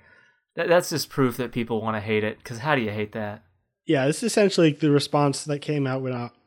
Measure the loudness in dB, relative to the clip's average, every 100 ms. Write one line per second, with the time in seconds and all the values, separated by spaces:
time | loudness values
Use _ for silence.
0 | _ _ _ _ _ -4 2 2 2 -4
1 | -4 0 0 0 -6 -4 -4 -4 -4 -4
2 | -2 0 -2 -6 -12 -8 -2 0 0 -4
3 | -6 -6 -8 -10 _ _ _ _ 0 2
4 | 2 0 0 4 4 6 4 4 4 4
5 | 2 2 2 0 -4 -6 -4 -2 -2 -4
6 | -4 -6 -8 _